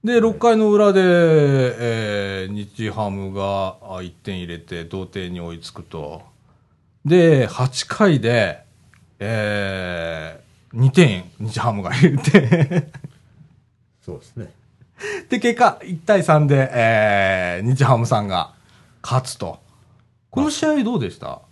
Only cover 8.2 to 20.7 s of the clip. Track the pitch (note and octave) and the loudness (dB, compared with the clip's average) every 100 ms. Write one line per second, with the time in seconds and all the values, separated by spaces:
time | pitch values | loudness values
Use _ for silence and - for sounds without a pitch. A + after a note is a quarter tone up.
8.2 | A2 A#2+ G2 D2 _ _ _ _ _ _ | 2 0 0 -4 _ _ _ _ _ _
9.2 | G2+ A2+ G#2 G#2 G2 F#2+ F2+ F2 E2 D#2+ | -6 -4 -4 -4 -4 -6 -8 -8 -8 -8
10.2 | D#2+ D#2+ _ _ _ A#2 C3 B2+ D#3 F#2 | -12 -16 _ _ _ 0 2 4 4 2
11.2 | F2+ _ G#2+ A2+ A#2+ G2+ F2+ B2 C#3+ C3+ | -8 _ -10 -4 -4 -4 -4 2 2 4
12.2 | - F#3+ B2 E3 C#3+ F3+ - - - _ | 4 4 4 2 2 0 -4 -14 -20 _
13.2 | _ _ - _ _ _ _ _ - D#2+ | _ _ -20 _ _ _ _ _ -16 -16
14.2 | - - E2 _ _ _ _ _ G#4 G4+ | -16 -16 -16 _ _ _ _ _ -10 -10
15.2 | - - A#3+ A#3 A#3 - - E3 - G3+ | -6 -2 -2 2 0 0 -10 -10 0 0
16.2 | E3+ D3+ D3 C#3 C3+ A#2+ A2+ A2+ G#2+ G2+ | 4 4 4 2 2 0 2 2 2 2
17.2 | G2 F#2+ F2+ F2 A2 C3 C#3 B2+ A#2 A#2 | 0 0 -2 -4 -2 0 2 2 2 -2
18.2 | G#2 F#2 D#2+ _ _ _ _ _ - B2+ | -2 -4 -6 _ _ _ _ _ -4 -4
19.2 | - - F#2 D2+ _ _ _ _ _ _ | -4 -12 -12 -12 _ _ _ _ _ _
20.2 | _ - D4+ D4 D#4 | _ -4 -4 -2 -2